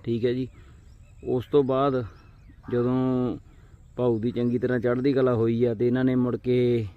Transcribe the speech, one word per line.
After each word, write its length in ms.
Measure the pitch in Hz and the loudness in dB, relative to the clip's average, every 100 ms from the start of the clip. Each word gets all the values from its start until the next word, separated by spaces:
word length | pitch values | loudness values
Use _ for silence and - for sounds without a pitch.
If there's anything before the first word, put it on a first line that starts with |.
ਠੀਕ 200 | 120 117 | -4 -2
ਹੈ 80 | 120 | -2
ਜੀ, 140 | 127 127 - - - - - - - | -2 -6 -12 -20 -20 -20 -20 -20 -14
ਉਸ 220 | - 127 - | -4 -4 2
ਤੋਂ 160 | 147 | 2
ਬਾਅਦ 400 | 131 131 139 131 110 - - - - - - | 2 0 0 0 -6 -14 -20 -20 -20 -20 -4
ਜਦੋਂ 680 | 120 123 127 131 127 123 76 - - - - - - | 0 0 0 0 0 -2 -6 -12 -20 -20 -20 -16 -2
ਭਾਊ 220 | 123 113 | 0 0
ਦੀ 120 | 117 | -2
ਚੰਗੀ 280 | 113 120 120 | -2 -2 0
ਤਰ੍ਹਾਂ 200 | 120 123 | 0 0
ਚੜ੍ਹਦੀ 340 | 120 123 135 | 0 0 0
ਕਲਾ 220 | 135 131 | 2 2
ਹੋਈ 300 | 117 113 117 | 2 0 2
ਆ, 100 | 120 | 0
ਤੇ 120 | 107 120 | 0 0
ਇਹਨਾਂ 180 | 127 | 2
ਨੇ 100 | 131 | 2
ਮੁੜ 220 | 127 123 117 | 2 0 -2
ਕੇ 500 | 127 123 123 120 104 | 0 0 2 0 -4